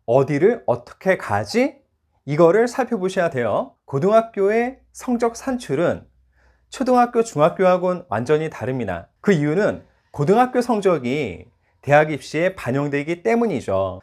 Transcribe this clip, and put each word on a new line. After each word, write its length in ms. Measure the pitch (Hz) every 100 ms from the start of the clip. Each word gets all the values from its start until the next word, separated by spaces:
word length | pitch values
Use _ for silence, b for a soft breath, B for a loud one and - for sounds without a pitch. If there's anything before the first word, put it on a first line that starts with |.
| -
어디를 580 | 127 139 143 185 233 -
어떻게 500 | 120 - - 190 185
가지? 640 | - 101 110 233 269 - _ _ _ _ -
이거를 420 | 147 170 196 240
살펴보셔야 600 | 247 240 233 185 190 170
돼요. 460 | 131 113 120 262 _ _
고등학교의 960 | 135 180 220 226 202 196 220 240 262 _
성적 460 | - - 240 233 233
산출은 680 | - 247 - 139 165 92 - _ _ _ _ _ _
초등학교, 540 | - 247 247 240 247
중학교하고는 800 | 226 147 156 165 185 180 180 180 -
완전히 400 | 104 120 151 160
다릅니다. 580 | - 113 131 107 87 - _
그 100 | -
이유는 540 | 175 147 160 208 90 - _ _
고등학교 480 | - 143 214 247 247
성적이 920 | 240 226 190 165 120 143 123 85 - _ _ _
대학 300 | - 143 156
입시에 420 | 147 - 147 180 -
반영되기 680 | 123 135 147 143 143 170
때문이죠. 760 | 214 233 233 143 101 95 95 92